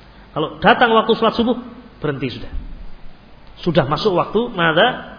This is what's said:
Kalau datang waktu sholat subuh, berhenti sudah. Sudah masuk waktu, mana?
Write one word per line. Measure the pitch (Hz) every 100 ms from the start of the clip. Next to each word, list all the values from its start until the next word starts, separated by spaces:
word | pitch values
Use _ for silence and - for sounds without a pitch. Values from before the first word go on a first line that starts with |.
| - - -
Kalau | 160 156 -
datang | 190 233 240
waktu | 220 220 220
sholat | 220
subuh, | - 233 240 - - - -
berhenti | 147 135 131 107
sudah. | - - - - - - - - - - - -
Sudah | 180 165 131
masuk | 147 214
waktu, | 175 139 202 240
mana? | 185 170 160 233 254 -